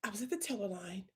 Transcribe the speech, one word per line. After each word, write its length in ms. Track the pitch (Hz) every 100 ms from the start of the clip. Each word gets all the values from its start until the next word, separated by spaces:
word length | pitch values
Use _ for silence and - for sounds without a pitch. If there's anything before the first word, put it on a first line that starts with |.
I 60 | -
was 120 | 208
at 80 | 254
the 60 | 339
teller 320 | - 240 202
line. 360 | 180 175 185 185